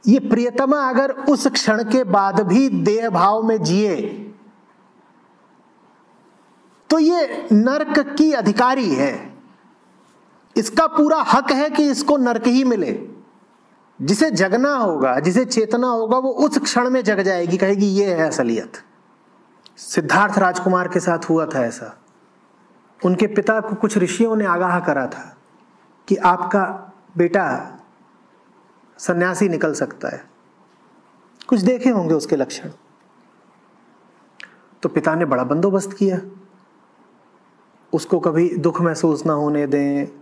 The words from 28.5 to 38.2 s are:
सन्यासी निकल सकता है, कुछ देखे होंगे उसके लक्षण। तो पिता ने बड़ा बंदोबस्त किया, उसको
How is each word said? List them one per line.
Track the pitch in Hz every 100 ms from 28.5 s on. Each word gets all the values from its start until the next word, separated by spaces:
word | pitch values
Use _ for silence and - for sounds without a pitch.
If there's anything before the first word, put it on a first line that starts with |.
| _ _ _ _ _
सन्यासी | - 175 180 180 202
निकल | 160 156
सकता | 147 139 - -
है, | - - _ _ _ _ _ _ _ _ _ _ _ -
कुछ | 247
देखे | 185 254 247
होंगे | 226 170
उसके | 160 - 151
लक्षण। | 127 - - - _ _ _ _ _ _ _ _ _ _ _ _ _ _ _ _ - _ _ _
तो | -
पिता | 156 165 160
ने | 165
बड़ा | 127
बंदोबस्त | 123 147 190 190 196
किया, | - 196 180 - - - _ _ _ _ _ _ _ _ _ _ _ _ _ _
उसको | 160 - 175